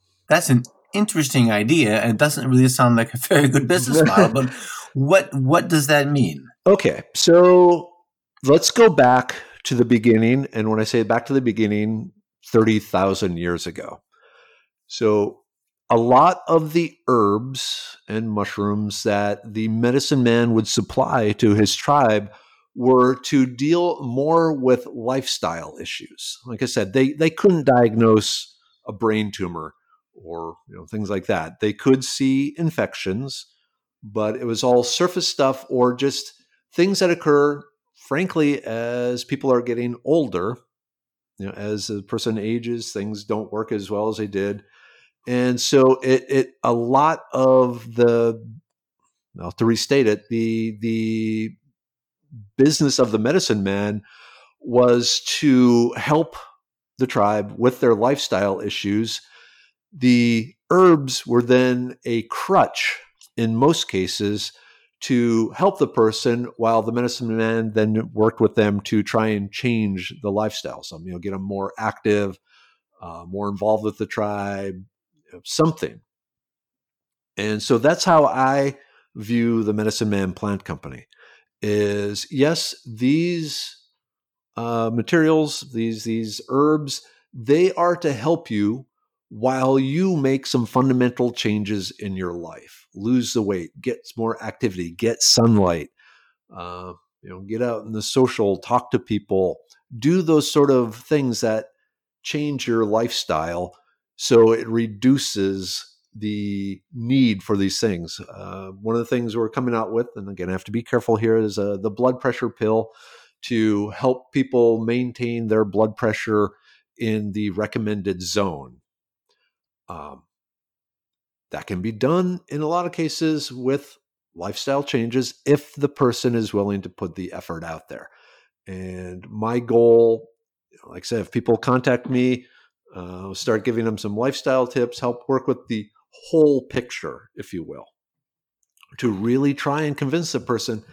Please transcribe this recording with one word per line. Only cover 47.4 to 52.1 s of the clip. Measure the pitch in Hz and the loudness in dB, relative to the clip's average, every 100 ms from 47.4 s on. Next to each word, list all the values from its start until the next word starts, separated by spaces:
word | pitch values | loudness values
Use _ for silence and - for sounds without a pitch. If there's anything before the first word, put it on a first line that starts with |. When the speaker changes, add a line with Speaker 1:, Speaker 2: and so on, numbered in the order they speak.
| 131 131 127 120 113 113 | 4 6 4 0 -8 2
Speaker 2:
the, | 120 117 117 113 117 113 _ _ _ _ _ _ _ | 4 4 2 -2 -10 -20 _ _ _ _ _ _ _
well, | - 85 | -14 -12
to | - 113 | -2 0
restate | 113 - 139 117 | 0 2 2 2
it, | 104 - | 0 -2
the, | 117 113 113 113 107 | -4 -2 -2 -4 -6
the | 113 113 110 110 110 110 110 - _ _ _ _ _ | -4 -2 -2 -2 -4 -4 -6 -12 _ _ _ _ _